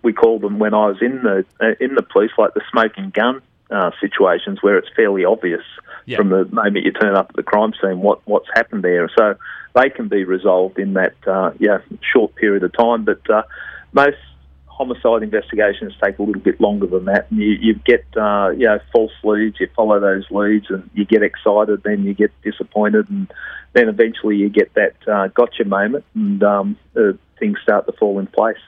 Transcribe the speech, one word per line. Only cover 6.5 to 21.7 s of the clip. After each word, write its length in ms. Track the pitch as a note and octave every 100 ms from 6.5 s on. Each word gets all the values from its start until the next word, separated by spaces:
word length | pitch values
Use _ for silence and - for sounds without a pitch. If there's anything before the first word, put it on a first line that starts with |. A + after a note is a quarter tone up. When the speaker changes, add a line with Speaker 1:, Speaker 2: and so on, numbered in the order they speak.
| A2 G#2 G2+
Speaker 1:
you 80 | F2+
turn 220 | F#2+ G#2+
up 140 | G2 F#2
at 60 | -
the 60 |
crime 300 | - G#2 A2 -
scene 200 | G2 F#2
what, 200 | G2+ G#2+ -
what's 220 | G2+ -
happened 280 | A2+ A#2 A2
there. 260 | F2+ F2+ E2 -
So 200 | G#2+ F#2+ - - -
they 140 | B2 C3+
can 180 | - A2
be 160 | G2+
resolved 540 | F#2 F#2 G2 F#2 F#2+ F#2+
in 160 | G2
that, 200 | F#2+ F#2 - -
uh, 260 | F#2+ F#2+ -
yeah, 200 | G#2 F#2+ - - -
short 220 | B2+ G#2+
period 280 | - G#2+ G2
of 100 | F2+
time. 300 | - A#2 A#2
But, 240 | G#2+ G2 -
uh, 120 | A2 - - - - -
most 260 | C3+ C#3+ D3 - - _ _ _
homicide 560 | - C3 A#2+ A#2+ A#2
investigations 680 | G#2+ G#2+ - G#2+ G#2 G2+ G#2 -
take 160 | G2+ F#2+
a 40 |
little 180 | G#2 G2
bit 180 | - -
longer 260 | G#2+ G#2 F#2+
than 200 | F#2 F#2
that. 240 | G2+ -
And 100 | A2
you, 120 | G#2+ G2
you 140 | A2+ G#2 -
get, 180 | A#2+ - -
uh, 340 | G#2+ G2+ G2
you 160 | - A#2
know, 120 | G#2 -
false 200 | A#2 A2 -
leads, 340 | A2 G#2+ A2 G#2
you 80 | A#2
follow 240 | - A2 G#2
those 260 | G2+ F#2+ G2
leads 380 | G2 G2+ G#2+ G2+
and 180 | F#2+ -
you 100 | - G2+
get 160 | A2
excited, 600 | G2+ - - G#2 G#2+